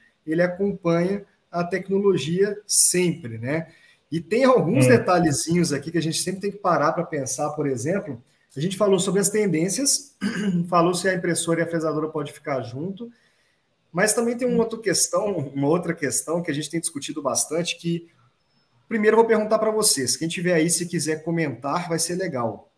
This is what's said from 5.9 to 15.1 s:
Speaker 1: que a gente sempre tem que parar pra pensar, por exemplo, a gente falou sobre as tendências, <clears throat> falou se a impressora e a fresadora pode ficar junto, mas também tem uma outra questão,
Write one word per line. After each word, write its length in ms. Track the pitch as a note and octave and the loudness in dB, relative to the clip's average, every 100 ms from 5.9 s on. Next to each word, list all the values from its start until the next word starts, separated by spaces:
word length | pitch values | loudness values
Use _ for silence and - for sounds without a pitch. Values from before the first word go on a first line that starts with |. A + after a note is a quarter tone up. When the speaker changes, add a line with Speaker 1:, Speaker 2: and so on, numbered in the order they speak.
Speaker 1:
que 80 | E3 | -2
a 40 | |
gente 200 | D#3 D#3 | -2 -2
sempre 180 | F3+ F#3+ | -4 -4
tem 100 | G3+ | -6
que 60 | G3 | -2
parar 360 | F#3 D3+ D3+ | 0 2 2
pra 120 | F3 | 0
pensar, 460 | E3 D3+ B2+ - D3 | -2 -4 -4 -4 -4
por 160 | D#3 C#3+ | -2 -2
exemplo, 560 | B2 C3+ E3+ D#3+ A#2 - _ _ C3+ | -2 -2 -4 -4 -12 -16 _ _ -6
a 40 | |
gente 140 | F3+ F#3+ | -4 0
falou 200 | G#3 E3+ | 2 2
sobre 220 | F#3 F#3+ | 2 0
as 80 | G3 | 2
tendências, 880 | G#3+ G#3 D#3 F#3 A3+ C4+ - - _ G3+ A#3 | 0 0 0 0 0 0 0 -2 _ -4 -2
<clears throat> 240 | G#3 F3 E3+ | 0 -2 2
falou 280 | F3 E3+ | 4 4
se 120 | F3 F#3+ | 2 0
a 40 | |
impressora 460 | F3+ F3 E3 E3+ E3 | 0 -2 -2 0 0
e 20 | |
a 40 | E3 | 0
fresadora 420 | E3+ D#3 D#3 D#3 | -2 -2 -2 -4
pode 240 | D#3 C#3+ | -6 -8
ficar 300 | - D#3 C3+ | -10 -6 -6
junto, 480 | A2+ B2+ F3+ G3 A#3+ - _ _ _ _ _ _ _ | -6 -8 -10 -10 -14 -18 _ _ _ _ _ _ _
mas 220 | E3 G#3 | 0 2
também 220 | A#3+ A#3 A#3+ | 2 0 0
tem 100 | B3 | 0
uma 160 | A#3 | 0
outra 160 | A3+ A3+ | 0 -2
questão, 480 | F#3+ - - | -2 0 0